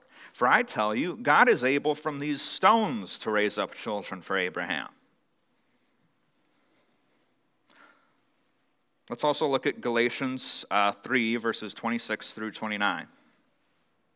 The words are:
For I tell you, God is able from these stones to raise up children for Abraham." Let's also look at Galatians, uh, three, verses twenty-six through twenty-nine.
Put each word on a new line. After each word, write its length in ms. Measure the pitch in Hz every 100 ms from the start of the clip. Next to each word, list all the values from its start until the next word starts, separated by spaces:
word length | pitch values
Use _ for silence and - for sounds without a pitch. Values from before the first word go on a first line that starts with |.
| _ - -
For 140 | - 123
I 160 | 175
tell 300 | 240 123 107
you, 220 | 110 170 120
God 320 | 123 156 247
is 160 | 180
able 320 | 127 139 143 147
from 240 | 156 143
these 220 | 147 139
stones 760 | - - 190 226 208 120 90 -
to 120 | -
raise 260 | 107 104 104
up 160 | 95
children 480 | - - 104 95 95
for 140 | - 95
Abraham." 540 | 90 87 87 78 52 - _ _ _ _ _ _ _ _ _ _ _ _ _ _ _ _ _ _ _ _ _ _ _ _ _ _ _ - - _ _ _ _ _ _ _ _ _ _ _ -
Let's 160 | 123
also 220 | 151 143 151
look 220 | 135 143
at 140 | 117
Galatians, 840 | 120 117 120 - 135 131 - - -
uh, 200 | 101 101
three, 440 | 101 - 127 113 117
verses 400 | 113 110 107 -
twenty-six 580 | 113 117 - 110 -
through 180 | - 110
twenty-nine. 560 | 104 107 104 101 85 78 _ _ _ _ _ _ _ _ _ _